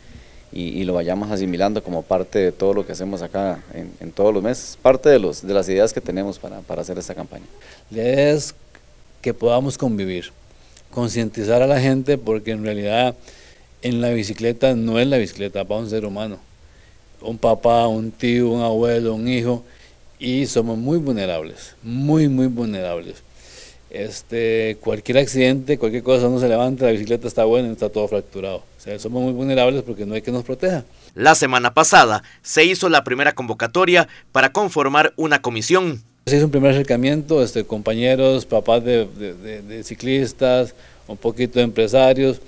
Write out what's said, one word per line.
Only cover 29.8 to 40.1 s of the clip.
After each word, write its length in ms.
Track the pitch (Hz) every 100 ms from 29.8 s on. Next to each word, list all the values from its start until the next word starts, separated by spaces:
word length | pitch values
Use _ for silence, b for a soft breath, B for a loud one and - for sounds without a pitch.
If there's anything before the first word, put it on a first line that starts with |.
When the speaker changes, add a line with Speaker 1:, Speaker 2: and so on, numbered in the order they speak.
Speaker 2:
porque 240 | 120 101 104
no 80 | 107
hay 80 |
que 80 | 107
nos 120 | 123
proteja. 420 | 117 127 185 165 120 b b
Speaker 3:
La 220 | - 113 160
semana 400 | 139 127 123 147
pasada 480 | 160 185 123 107 b b
se 240 | - - 170
hizo 240 | 185 185
la 140 | 151
primera 320 | 123 127 143 -
convocatoria 720 | 120 110 117 175 180 175 156 B -
para 200 | 131 131
conformar 640 | 196 202 151 139 143 156 -
una 260 | 160 139
comisión. 580 | 123 117 110 185 180 120 - _ -
Speaker 2:
Se 120 | 143
hizo 80 | 151
un 60 |
primer 200 | 139 139
acercamiento, 720 | 135 135 120 131 151 147 156
este, 200 | 117 117
compañeros, 840 | 101 107 104 113 123 131 135 131 -
papás 360 | 113 104 117
de, 220 | 117 120 101
de, 280 | 101 101 87
de, 260 | 107 104
de 220 | 101 110
ciclistas, 880 | 104 117 123